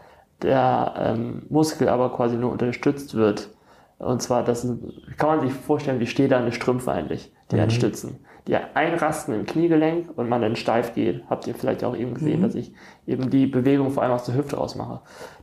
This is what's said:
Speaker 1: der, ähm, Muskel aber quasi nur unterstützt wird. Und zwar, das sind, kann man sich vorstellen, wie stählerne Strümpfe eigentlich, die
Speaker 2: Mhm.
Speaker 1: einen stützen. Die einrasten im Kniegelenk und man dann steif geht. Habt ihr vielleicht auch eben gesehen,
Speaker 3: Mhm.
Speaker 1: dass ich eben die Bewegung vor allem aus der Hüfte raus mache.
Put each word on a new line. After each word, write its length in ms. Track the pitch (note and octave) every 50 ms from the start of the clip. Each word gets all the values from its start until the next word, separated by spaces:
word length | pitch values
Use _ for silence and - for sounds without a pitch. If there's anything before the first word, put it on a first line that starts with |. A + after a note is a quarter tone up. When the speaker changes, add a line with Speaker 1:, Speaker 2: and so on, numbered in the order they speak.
| - - - - _ _ _ _ -
Speaker 1:
der, 520 | - C3+ C3 B2+ B2+ B2 A#2+ A#2+ - - -
ähm, 440 | - A2+ A2+ A2+ A#2 A#2+ A2+ - - -
Muskel 380 | C3+ D3+ D#3 D#3 D3+ - C3+ F#2
aber 220 | G#2 B2 B2+ B2 -
quasi 240 | - B2 A#2+ A#2+
nur 140 | A#2 B2 B2 -
unterstützt 600 | - B2 B2 A2+ - - D3 C#3+ C#3 - - -
wird. 360 | A2 A2 G#2 G#2 - - - - _ _ - - - _ _ _ -
Und 220 | - G2 B2 A#2
zwar, 220 | - - B2 A#2+ G#2
das 200 | A#2 A#2+ A#2+ -
sind, 200 | B2 A#2+ A2+ - - - - - - -
kann 120 | - C3+ D3+
man 120 | D#3 D#3 C3
sich 60 | C3 C3+
vorstellen, 480 | - - - D3+ C#3 - C#3 C3 A#2+
wie 80 | A#2+ A#2
stählerne 420 | - - C#3 C3 C3+ B2+ A#2+ A#2+
Strümpfe 400 | A#2 - - - B2 B2+ - -
eigentlich, 420 | - F#2 D#2 - - - - - _ _ _ - -
die 20 |
Speaker 2:
Mhm. 80 | G#2+ G#2+
Speaker 1:
einen 80 | A2
stützen. 480 | A2+ A#2+ A#2+ G#2 - - - - - - - - - - _ -
Die 80 | -
einrasten 760 | - - - - C3+ D3+ E3+ E3+ E3+ D#3 D3+ - - - - A2+
im 140 | G#2 G#2
Kniegelenk 600 | - - D#3 E3+ E3+ E3 D#3 D#3 D#3+ E3 F3 E3+ - - -
und 100 | A#2+ A2+
man 140 | B2 A#2+ A2
dann 140 | A2 A2+
steif 380 | - - - A2 A#2 A#2+ - -
geht. 260 | A2+ A2 A2+ A2+ - - -
Habt 160 | A2+ - -
ihr 80 | A#2 A#2
vielleicht 300 | - - B2+ A#2 - A2
auch 100 | A2+ B2
eben 180 | - A#2+ B2+ A#2+
gesehen, 260 | B2 D#3 D3+ D#3 D#3+
Speaker 3:
Mhm. 20 | F#3+
Speaker 1:
dass 140 | A3+ -
ich 180 | - B2 - - - - - - - _
eben 240 | - C3 B2+ C3 B2
die 160 | C3+ C3+ C3+
Bewegung 460 | C3 - C3 B2 C#3 C#3+ C#3 C#3 C3+ C#3
vor 100 | - A2
allem 80 | B2+
aus 140 | B2 B2 -
der 100 | - A#2+
Hüfte 220 | C3+ C#3+ C#3 -
raus 180 | - - - -
mache. 280 | - A2 A#2+ A#2+ B2 - - - - - - - -